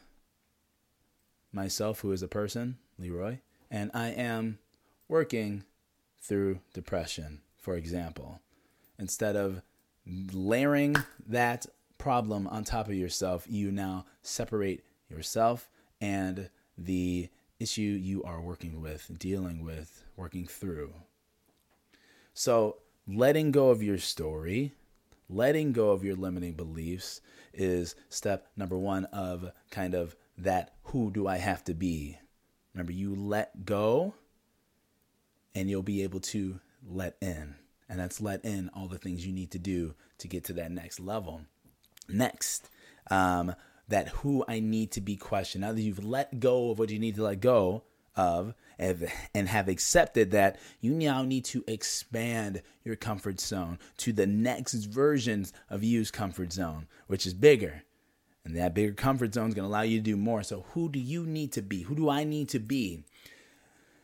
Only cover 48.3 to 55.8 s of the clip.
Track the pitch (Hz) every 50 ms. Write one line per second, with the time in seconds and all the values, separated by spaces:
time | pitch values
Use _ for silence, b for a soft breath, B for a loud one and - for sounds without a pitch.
48.3 | 85 87 92 110 117 b b b b - 87 92 92 82 85 78 B B B B
49.3 | - 104 98 92 110 107 92 98 95 90 - - - 175 160 - - 120 110 95
50.3 | 104 104 98 98 - B B B B B - 117 147 165 160 147 135 131 131 131
51.3 | 131 127 120 - - 123 - - 113 104 - - - - - - 113 113 117 120
52.3 | 117 113 107 104 95 90 b b b b - 117 113 - - 117 107 95 - 104
53.3 | 95 - - - 107 95 87 85 87 B B B B - - 120 110 101 95 101
54.3 | 101 107 113 123 120 - 127 - - 113 104 104 107 131 139 151 151 135 110 120
55.3 | 107 101 95 - B B B - 101 98